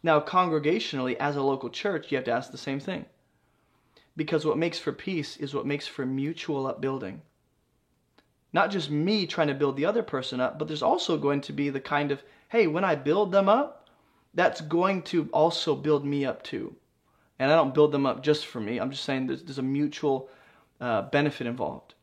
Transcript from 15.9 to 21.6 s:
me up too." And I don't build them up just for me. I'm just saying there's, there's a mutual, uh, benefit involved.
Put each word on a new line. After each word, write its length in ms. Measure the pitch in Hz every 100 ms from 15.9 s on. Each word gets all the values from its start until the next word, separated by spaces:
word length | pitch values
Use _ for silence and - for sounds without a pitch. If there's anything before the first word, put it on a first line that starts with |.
| 147 143
me 180 | 143
up 200 | 135 -
too." 320 | - 107 - - _ _ _ _ _ _
And 140 | 135
I 40 | 165
don't 180 | 139
build 180 | 131 147
them 140 | 139 139
up 180 | -
just 220 | 139 151 -
for 140 | 127
me. 200 | 107 120
I'm 120 | 123
just 120 | 139
saying 240 | - 135 131
there's, 160 | 131
there's 160 | - 135
a 40 |
mutual, 680 | 131 139 147 - 147 131 131 - - _ _ _
uh, 220 | 123 113
benefit 420 | - 143 147 - 120
involved. 480 | 123